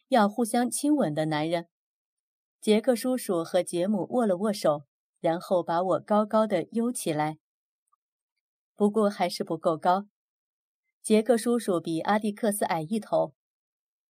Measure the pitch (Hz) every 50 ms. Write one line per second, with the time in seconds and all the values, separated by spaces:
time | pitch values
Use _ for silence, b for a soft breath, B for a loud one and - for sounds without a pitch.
0 | _ _ 262 233 202 202 208 - 240 226 - 240 247 240 - - - 294 302 285
1 | 208 156 147 156 156 156 156 147 156 165 175 170 170 - _ _ _ _ _ _
2 | _ _ _ _ _ _ _ _ _ _ _ _ - 220 208 220 214 262 247 214
3 | - 254 254 247 - - 185 165 165 - - 180 175 - - 170 175 202 214 180
4 | - - 240 254 233 208 180 175 208 220 202 208 - 165 147 151 - _ _ _
5 | _ _ _ _ - 170 165 165 - - 196 175 165 - 165 170 185 190 165 -
6 | - - 214 208 214 208 - 214 220 214 190 165 - - - 226 233 247 247 -
7 | - 175 151 151 151 156 156 - _ _ _ _ _ _ _ _ _ _ _ _
8 | _ _ _ _ _ _ _ _ _ _ _ _ _ _ _ - 208 208 202 220
9 | 202 202 202 - 180 - - - 208 - 165 160 - 175 160 151 - 180 180 196
10 | 202 - _ _ _ _ _ _ _ _ _ _ _ _ _ _ _ _ _ _
11 | - - 214 214 214 - 233 220 - 240 240 233 208 214 180 165 165 165 160 160
12 | - - 202 214 214 208 202 - - 208 202 - 220 - 185 165 156 160 220 214
13 | 208 - 170 160 160 160 - _ _ _ _ _ _ _ _ _ _ _ _ _
14 | _ _